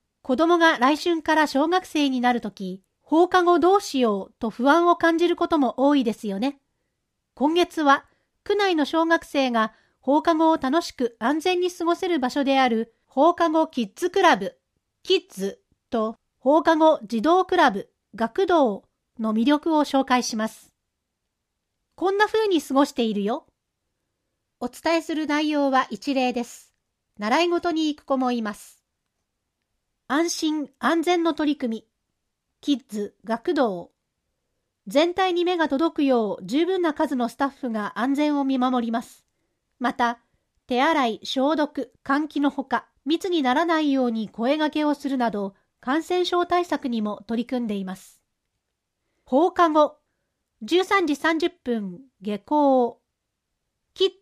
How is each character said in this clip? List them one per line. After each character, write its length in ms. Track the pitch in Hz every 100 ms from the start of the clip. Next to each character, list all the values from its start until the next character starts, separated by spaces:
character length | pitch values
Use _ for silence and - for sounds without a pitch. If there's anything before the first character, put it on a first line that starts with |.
| _ _
子 140 | - 254
供 220 | 330 349
が 200 | 330 269
来 180 | 262 294
春 260 | 349 330
か 140 | 311 311
ら 100 | 294
小 220 | 269 330
学 180 | 370 370
生 240 | 311 277
に 100 | 254
な 120 | 247
る 80 | 240
と 100 | 208
き、 320 | - 185 190 _ _
放 280 | - 320 359
課 140 | 370
後 160 | 349 349
ど 180 | 349 403
う 40 |
し 200 | - 269
よ 300 | 233 196 -
う 40 | -
と 120 | 226
不 180 | - 269
安 200 | 330 349
を 80 | 339
感 200 | 330 330
じ 120 | 339
る 80 | 349
こ 100 | 339
と 120 | 320
も 160 | 240 -
多 180 | 277
い 100 | 285
で 80 | 226
す 140 | - 214
よ 120 | 196
ね。 220 | 269 - _ _ _ _ _ _ _
今 200 | - 294
月 280 | 339 339 330
は、 240 | 285 285 - _ _ _
区 120 | - 415
内 180 | 392
の 100 | 320
小 220 | 269 330 330
学 180 | 330
生 260 | - 285 262
が 240 | 226 220 _ _ _
放 220 | 262 294
課 120 | 339
後 160 | 320 320
を 60 | 320
楽 260 | 262 330
し 100 | -
く 240 | - - -
安 220 | 226 311
全 200 | 370 359
に 100 | 359
過 140 | -
ご 100 | 339
せ 140 | 339 370
る 100 | 320
場 120 | 254
所 140 | 285
で 140 | 269 269
あ 100 | 254
る 260 | 220 226 _ _
放 280 | 262 320
課 140 | 339 339
後 180 | 320 320
キ 140 | 254
ッ 100 | 208
ズ 160 | - 370
ク 120 | 392
ラ 140 | 339 208
ブ、 220 | 190 - _ _ _ _
キ 140 | - 370
ッ 60 | -
ズ 320 | 185 196 - _ _ _
と 300 | 226 220 - _ _
放 240 | 262 311
課 140 | 320 320
後 220 | 320 294
児 180 | 214 226
童 220 | 302 370
ク 120 | 359 359
ラ 140 | 277
ブ、 200 | 196 - _ _
学 320 | 196 226 - 381
童 380 | 339 240 196 - _ _ -
の 160 | 220
魅 100 | 220
力 320 | 247 294 330 302
を 80 |
紹 200 | 285 269
介 180 | 262 247
し 140 | 226 220
ま 120 | 220
す。 240 | - _ _ _ _ _ _ _ _ _ _ _ _ _
こ 160 | - 359
ん 80 | 403
な 80 | 415
風 220 | 440 427
に 140 | 320
過 120 | -
ご 100 | 269
し 80 | 285
て 100 | -
い 100 | 226
る 100 | 208
よ。 240 | 202 294 - _ _ _ _ _ _ _ _ _ _ -
お 80 | 247
伝 280 | - 330 330
え 60 |
す 120 | 320
る 120 | 311 302
内 240 | 294 302
容 200 | 294 277
は 160 | 262 269
一 240 | 220 285
例 180 | 262 247
で 120 | 240
す。 300 | 240 - _ _ _ _ _ -
習 240 | 208 302
い 60 | 349
事 220 | 339 349
に 180 | 320 311
行 140 | 294
く 40 | -
子 100 | 269
も 160 | 247
い 100 | 240
ま 120 | 208
す。 280 | 208 - _ _ _ _ _ _ _ _ _ _ _ _ _ -
安 240 | 285 339
心 400 | - 311 302 269 -
安 240 | 247 339
全 200 | 349 359
の 120 | 330
取 180 | 311 302
り 60 | 285
組 240 | 240 220
み。 60 | _ _ _ _ _ _ _ _
キ 140 | 285
ッ 100 | 254 -
ズ、 260 | 208 202 _
学 300 | 226 226 349
童。 380 | 302 233 175 - _ _ _ _ _ _ _ _ _ 196
全 260 | 254 339
体 220 | 359 381
に 100 | 349
目 120 | 349 349
が 120 | 311
届 280 | 269 330 320
く 80 |
よ 340 | 277 240 220 -
う 60 | 185
十 180 | 277
分 160 | 349 381
な 140 | 330
数 200 | 294 311
の 140 | 254 233
ス 80 | -
タ 120 | 277
ッ 20 |
フ 200 | - 247
が 280 | 214 208 202
安 160 | 262
全 240 | 277 302 285
を 60 |
見 140 | 269 254
守 280 | 254 247 226
り 40 |
ま 120 | 226
す。 240 | - - _ _ _ _ _ -
ま 140 | 247
た、 280 | 262 233 240 _ _ _ _ -
手 160 | 247
洗 240 | 302 311 240
い、 140 | 208
消 320 | - 262 277 302
毒、 360 | 294 277 - _
換 240 | - 277 302
気 140 | 285
の 100 | 277
ほ 140 | -
か、 240 | - 240 - _
密 240 | 269 330 381
に 140 | 330
な 120 | 254
ら 100 | 277
な 160 | 349 320
い 120 | 294
よ 140 | 269 247
う 40 |
に 180 | 226 202
声 240 | - 247
掛 200 | 311 302
け 120 | 302
を 100 | 294
す 140 | 285 277
る 100 | 269
な 120 | 196
ど、 240 | 202 196 - _ _
感 220 | 247 320
染 220 | 320 359
症 220 | 349 359 349
対 180 | 349
策 240 | 349 294 262
に 140 | 233
も 200 | 208 202 -
取 160 | 233
り 40 | 240
組 180 | 247
ん 20 | 226
で 80 |
い 100 | 202
ま 100 | 190
す。 260 | 180 - _ _ _ _ _ _ _ _ _ _ _
放 280 | - 262 349
課 160 | 359 339
後、 300 | 302 302 - _ _ _ _ _ -
十 200 | 214 349
三 240 | 370 392 311
時 80 |
三 240 | 277 320 330
十 120 | 349
分、 500 | - 240 226 190 180 269 _
下 160 | 196 208
校。 640 | - 302 277 254 240 - _ _ _ _ _ _ _ _ _
キ 120 | - 381
ッ 40 | -